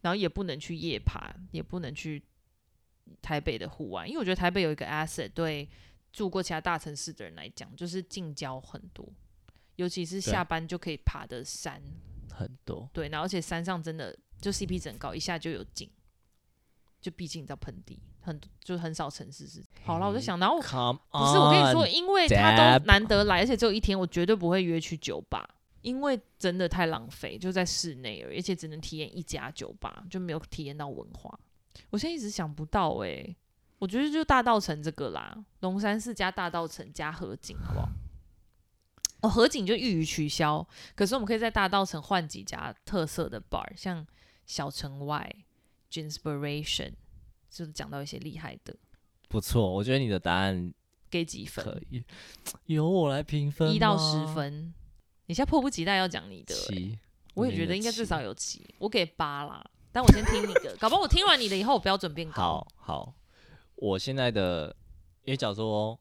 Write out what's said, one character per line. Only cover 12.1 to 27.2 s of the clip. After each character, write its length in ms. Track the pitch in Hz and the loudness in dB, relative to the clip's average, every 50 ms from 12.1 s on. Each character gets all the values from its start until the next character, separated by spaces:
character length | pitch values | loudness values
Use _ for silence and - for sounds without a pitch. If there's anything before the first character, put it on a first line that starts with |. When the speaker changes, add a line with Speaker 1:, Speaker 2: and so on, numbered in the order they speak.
| - - - - | -16 -16 -14 -14
Speaker 2:
对。 80 | - | -8
很 200 | - 95 - 127 - _ | -8 -8 -8 -8 -14 _
多。 240 | - - - 110 135 - | -10 -8 -8 -8 -10 -8
Speaker 1:
对， 160 | 170 156 143 | -6 -6 -4
然 120 | 156 151 | -4 -4
后 40 | 160 | -4
而 20 | 190 | -2
且 100 | 196 185 | -2 -4
山 220 | 156 - 175 165 170 | -4 -2 -4 -4 -2
上 200 | 170 185 175 156 | -4 -4 -4 -4
真 120 | 165 160 | -6 -8
的 220 | 160 139 95 - - _ _ - - | -8 -8 -10 -12 -14 _ _ -20 -8
就 100 | - 202 | -4 -4
C 140 | 196 - 202 | -2 -2 -2
P 140 | 160 185 180 | -2 -4 -4
值 100 | 156 156 | -4 -8
很 80 | 104 | -12
高， 160 | - - 139 87 | -10 -10 -8 -6
一 40 | 165 | -6
下 180 | 156 - 175 | -4 -4 -4
就 140 | 165 - 170 | -4 -4 -6
有 140 | 156 101 98 - - | -6 -6 -10 -12 -12
景。 160 | - - - _ _ _ _ _ _ _ _ _ _ _ _ _ _ _ _ _ _ _ _ _ _ | -14 -14 -14 _ _ _ _ _ _ _ _ _ _ _ _ _ _ _ _ _ _ _ _ _ _
就 120 | - 190 165 | -12 -12 -10
毕 160 | - 175 156 | -10 -10 -10
竟 140 | - 165 143 | -10 -12 -10
你 40 | |
知 40 | 135 | -12
道 60 | 143 | -12
盆 240 | - - - 127 - 120 | -10 -10 -12 -12 -14 -16
地， 140 | - 127 - - - - - | -18 -20 -20 -20 -20 -20 -14
很， 200 | - - 160 147 - - - - | -10 -8 -8 -8 -10 -18 -20 -20
就 180 | - - 180 | -8 -6 -6
很 160 | 175 170 165 160 | -4 -4 -4 -4
少 160 | - 160 143 | -4 -6 -6
城 220 | 147 - 147 - | -6 -10 -14 -14
市 160 | 139 - 143 | -16 -16 -16
是。 160 | - 160 165 - - - - - | -16 -16 -18 -20 -20 -20 -12 -6
好 160 | - 170 165 | -4 -2 0
啦， 60 | 185 202 | 0 0
我 40 | 202 | -2
就 60 | - | -2
想， 180 | 160 - 185 175 | -2 -2 0 2
然 80 | 185 202 | 4 4
后 120 | 294 339 | 4 2
Speaker 2:
Come 380 | 262 - - 131 123 120 123 - _ _ - | 0 -2 -2 0 0 0 0 -2 _ _ 0
Speaker 1:
不 60 | 147 | 4
是， 200 | 139 139 143 147 | 4 8 8 10
我 120 | 147 147 151 | 10 10 10
跟 80 | 147 | 10
你 100 | 143 135 | 10 8
说， 160 | 127 - - | 8 6 6
Speaker 2:
on， 80 | - 170 | 4 2
Speaker 1:
因 140 | 339 349 370 | 0 2 4
为 180 | 392 392 349 | 6 6 6
他 300 | 311 - 101 101 107 107 | 6 6 8 8 10 10
都 60 | 113 120 | 12 12
Speaker 2:
Deb。 220 | 120 127 131 147 | 12 10 10 10
Speaker 1:
难 200 | 202 202 202 214 | 8 8 8 8
得 180 | 220 214 202 208 | 6 4 4 6
来， 140 | 104 - 175 | 6 6 4
而 80 | 190 | 4
且 100 | 240 269 | 4 4
只 80 | 208 233 | 4 4
有 80 | 226 196 | 4 4
一 60 | 220 | 4
天， 180 | - - 196 | 2 2 2
我 80 | 190 185 | 2 0
绝 220 | 175 - 175 175 | 0 2 0 4
对 80 | 180 220 | 4 4
不 160 | 208 175 170 | 4 4 2
会 100 | 175 190 190 | 4 4 2
约 160 | 170 165 165 | 2 0 -2
去 160 | 156 - 170 | -2 -4 -8
酒 240 | 151 - - - 76 - _ | -6 -6 -6 -6 -6 -6 _
吧， 180 | - 104 - - - _ _ _ _ - - | -8 -8 -8 -8 -18 _ _ _ _ -12 -8
因 180 | 233 247 262 | -6 -4 0
为 200 | 277 285 262 220 - _ _ | 0 0 0 0 -2 _ _
真 220 | _ - 185 175 185 | _ 0 0 2 2
的 100 | 185 170 | 0 0
太 180 | - 180 180 | 2 2 2
浪 220 | 165 160 147 117 - | 0 0 -2 -6 -10
费， 300 | - - | -14 -12